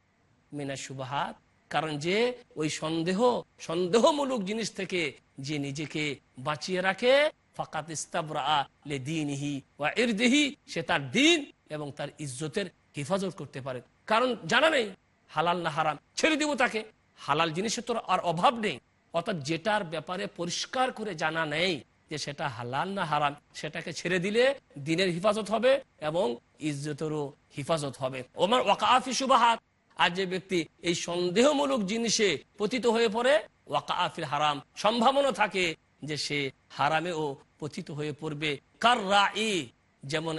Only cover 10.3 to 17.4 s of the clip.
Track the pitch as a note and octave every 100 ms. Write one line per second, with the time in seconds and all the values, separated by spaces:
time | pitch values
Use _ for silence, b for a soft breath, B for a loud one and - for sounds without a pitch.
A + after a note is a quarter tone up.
10.3 | D4 C#4 - - E3+ E3 D#3+ C3+ G3 D4+
11.3 | E4+ C#4+ _ - D3+ D3 C3+ D3 - D3
12.3 | B2 D#3 G#3 F#3 _ _ D3 C#3+ G3 F#3+
13.3 | - C#3+ C#3 C3 B2+ - _ - A3 B3+
14.3 | A3+ E3 A#3 D#4+ D4 G#3 - _ _ _
15.3 | D#3 E3+ F3+ E3 D3+ D#3 C#3+ _ - D#4+
16.3 | D4 D4+ C#4 A#3+ G#3+ - _ _ - -
17.3 | D3